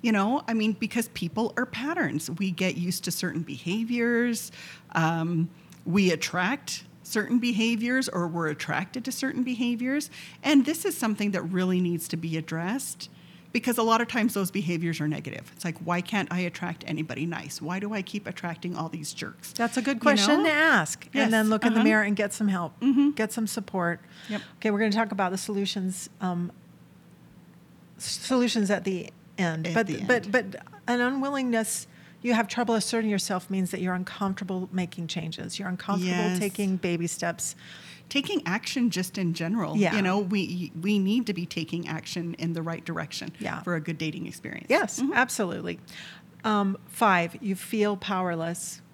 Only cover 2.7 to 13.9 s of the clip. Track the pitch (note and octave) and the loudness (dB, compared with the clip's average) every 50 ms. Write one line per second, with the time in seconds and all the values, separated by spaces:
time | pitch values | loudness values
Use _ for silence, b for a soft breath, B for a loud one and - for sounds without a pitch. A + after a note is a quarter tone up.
2.7 | - - F3 F3+ F3+ - - F3+ E3 - - F3 - E3 E3+ - C#3+ A#2+ - E3 | 0 0 -2 -2 -2 -2 -4 -4 -4 -2 -4 -2 -2 -4 -6 -6 -8 -6 -4 -2
3.7 | F#3 A3 A3+ A3+ A#3+ A#3+ A#3 A#3+ A#3+ A#3 A#3+ A#3+ A#3 G#3+ - - B B B B | -2 -2 0 0 0 0 2 2 2 2 2 2 0 -2 -6 -10 B B B B
4.7 | B B B B - E3 E3 D#3+ E3 E3 D#3+ E3+ F3 D#3+ E3 E3 B B B B | B B B B 0 2 2 4 2 2 0 0 2 0 0 0 B B B B
5.7 | B - - - E3+ G3+ G3 F3+ E3 D#3 - - - F3+ F3+ G3+ C4+ - - - | B -10 -4 2 4 4 6 4 4 2 -2 -4 0 0 0 0 0 -2 -4 -10
6.7 | - - - - - - - - - G#3+ G3+ - A#3 B3 A#3+ A#3+ A#3 G3 A3+ A#3 | -10 -10 -10 -16 -20 -20 -14 -4 -2 -2 0 2 2 2 2 2 2 2 2 2
7.7 | A#3 G#3 A3+ A#3+ B3+ C4 B3+ - - F3 F3 E3+ E3 E3+ E3 D#3 D3+ - - - | 2 2 0 0 2 0 0 0 -2 -2 -2 0 -2 -2 0 -2 -2 -4 -4 -2
8.7 | D3+ C#3 F#3+ - - C4 A3+ C4 B3+ - - C4 - - B3 B3+ B3 G#3+ B3 A#3+ | -2 -2 -2 -4 -6 -8 -6 -6 -6 -4 -4 -4 -2 -2 -2 -2 -2 0 0 0
9.7 | A#3+ A3+ B3 B3+ C#4 D4 D4 - B B B B B B - C4+ D4+ C#4 A#3+ C#4+ | 0 0 -2 -2 -2 -2 -2 -6 B B B B B B 0 6 6 6 6 6
10.7 | E4 D#4+ - G4 - - B3+ A3 G#3 G#3 G#3 G#3 G3 F3+ - E3 F#3 F3+ F#3 F#3 | 0 -2 -2 -2 -2 0 0 0 0 0 0 0 0 -2 -2 0 0 2 2 4
11.7 | F#3 F3+ F3+ F3 F3 E3 - - - E3+ E3+ E3 D#3+ D#3+ D#3 - D#3+ D#3+ E3+ F#3 | 4 4 2 2 0 -2 -2 -4 -4 -4 -2 -2 -4 -4 -4 -4 -4 -4 -2 -2
12.7 | A3+ C4+ - - - - - - B B B B B B B B - A#3+ - B3 | -4 -4 -4 -8 -10 -12 -14 -16 B B B B B B B B -4 -2 0 0
13.7 | A#3 A#3+ A3+ A3+ | 2 2 4 4